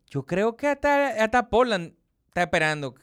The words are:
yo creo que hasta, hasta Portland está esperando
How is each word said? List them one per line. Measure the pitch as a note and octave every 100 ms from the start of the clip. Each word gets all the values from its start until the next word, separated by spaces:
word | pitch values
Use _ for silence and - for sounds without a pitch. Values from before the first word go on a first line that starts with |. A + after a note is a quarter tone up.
| _
yo | C#3+
creo | - F3+ A3 A3+
que | C#4+
hasta, | C#4 C#4+ C#4+ C#4 G#3+
hasta | A3 B3 A#3
Portland | G#3+ B3 G3 E3 - _ _ _
está | F3
esperando | E3+ F3 D#3 D3+ C3+ -